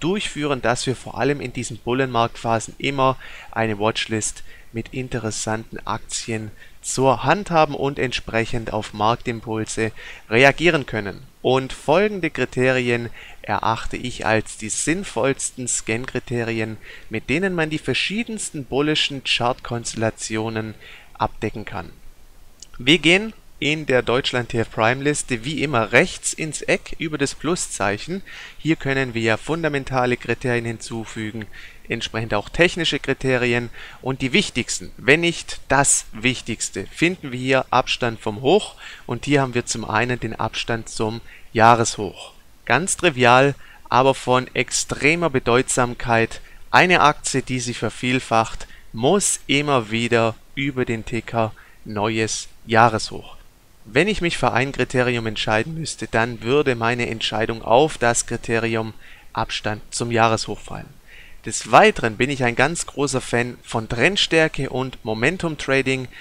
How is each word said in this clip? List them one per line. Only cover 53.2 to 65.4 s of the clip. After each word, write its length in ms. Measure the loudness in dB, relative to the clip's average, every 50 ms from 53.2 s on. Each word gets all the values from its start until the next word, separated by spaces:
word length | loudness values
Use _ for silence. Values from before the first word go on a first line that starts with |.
| -14 -14 -18 -18 -20 -20 -20 -20 _ -20 -20 -20 -10
Wenn 220 | -2 2 2 2 2
ich 120 | 2 0
mich 160 | 0 -2 0
für 160 | 0 0 2
ein 180 | 2 2 0 0
Kriterium 560 | -2 -2 -2 0 2 2 2 2 0 -2 -2
entscheiden 480 | -4 -4 -4 -2 0 0 0 0 -2 -6
müsste, 320 | -8 -8 -8 -8 -8 -8
dann 360 | -2 0 0 0 0 -2 -6
würde 340 | -2 2 2 2 4 2 0
meine 320 | 0 0 0 0 0 -2 -2
Entscheidung 540 | -2 -4 -4 -2 0 0 0 0 -2 -2
auf 360 | 2 6 6 6 6 4 2 0
das 280 | 2 2 2 2 -2
Kriterium 640 | -4 -6 -6 -4 -2 0 0 0 0 0 -2 -2 -4 -8 -14 -18 -20 -20 -20 -18 -10
Abstand 500 | -6 -6 -4 -4 -4 -4 -4 -4 -4 -6 -8 -8
zum 220 | -6 -6 -4 0
Jahreshoch 480 | 4 4 6 6 4 2 -2 -4 -8 -10
fallen. 400 | -10 -12 -12 -12 -14 -14 -18 -20 -20 -20 -20 -20 -18 -18 -18 -14 -10
Des 260 | -8 -8 -6 0 6
Weiteren 460 | 8 8 10 8 6 4 0 -2 0 0
bin 100 | 0 0
ich 160 | 0 0 0
ein 100 | 0 2
ganz 300 | 2 2 2 2 -4 -6
großer 380 | -6 -2 -2 -2 0 0 -2
Fan 340 | -2 0 0 0 0 -2 -6 -12
von 260 | -10 -4 -4 -4 -2 -2
Trendstärke 800 | 0 2 2 2 4 2 0 2 4 4 4 2 0 -4 -6 -2
und 340 | -2 -4 -4 -4 -6 -8
Momentum 540 | -6 -4 -2 0 0 0 0 0